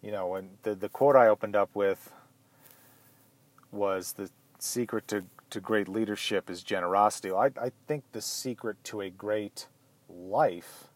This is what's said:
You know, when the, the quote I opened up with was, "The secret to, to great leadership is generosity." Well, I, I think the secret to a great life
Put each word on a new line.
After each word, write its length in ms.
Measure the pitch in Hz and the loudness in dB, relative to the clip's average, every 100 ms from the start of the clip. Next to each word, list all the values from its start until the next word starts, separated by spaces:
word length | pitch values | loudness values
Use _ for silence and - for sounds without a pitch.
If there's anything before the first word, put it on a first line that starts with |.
You 100 | 107 | -6
know, 140 | 104 90 | -4 -4
when 240 | 95 95 95 | -6 -8 -8
the, 100 | 110 | -6
the 140 | 101 98 | -4 -6
quote 260 | - 139 | 2 6
I 140 | 135 113 | 8 8
opened 260 | 107 104 | 6 2
up 160 | 101 101 | 0 0
with 380 | 104 98 95 - - - _ _ _ - - - _ _ _ _ _ _ _ _ | 0 0 0 -8 -20 -20 _ _ _ -20 -20 -20 _ _ _ _ _ _ _ _
was, 440 | 104 101 95 92 | -2 -2 -2 -6
"The 160 | - 95 _ _ _ | -10 -12 _ _ _
secret 480 | - - 117 113 - | -6 -4 -2 -4 -4
to, 160 | 104 92 - _ | -6 -6 -20 _
to 100 | - | -12
great 280 | 95 110 95 | -2 0 0
leadership 640 | 101 107 101 - 101 - | -2 -2 -2 -2 -2 -4
is 120 | 87 | -12
generosity." 680 | - 95 87 95 104 - 98 | -4 -2 2 4 4 2 -4
Well, 100 | 92 | 0
I, 260 | 131 - 123 | 0 0 -8
I 60 | - - | -8 -8
think 180 | 151 - | -8 -6
the 80 | 113 | -10
secret 560 | - - 131 117 113 101 | -8 -8 -8 -6 -8 -8
to 160 | - 107 | -10 -8
a 100 | 98 | -8
great 560 | 92 104 107 101 - - _ _ _ _ | -8 -4 -2 -4 -12 -20 _ _ _ _
life 800 | 90 90 107 147 87 - - - | -18 -4 0 2 0 -14 -20 -20